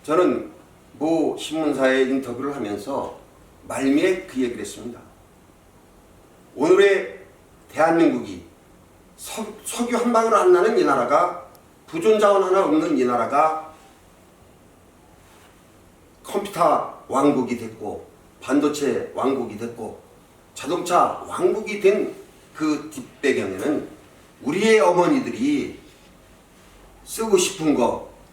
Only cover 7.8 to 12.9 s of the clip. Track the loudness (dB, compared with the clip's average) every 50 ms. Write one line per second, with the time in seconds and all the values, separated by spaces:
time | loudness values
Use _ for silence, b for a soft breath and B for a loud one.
7.8 | 2 2 4 4 4 4 2 0 -6 -8 -12 -14 -16 -20 -20 _ _ _ _ -20
8.8 | -20 _ _ _ _ -20 -20 -18 -16 -12 -10 -10 -10 -10 -12 -14 -14 -12 -6 -6
9.8 | -4 -2 -2 0 0 2 4 4 4 4 4 4 6 6 6 6 6 4 2 2
10.8 | 2 2 2 0 2 2 2 2 2 2 -2 -8 -14 -18 -20 -20 _ -20 _ _
11.8 | _ -10 -8 -2 2 2 4 6 6 4 4 4 4 4 2 2 2 2 2 0
12.8 | 2 0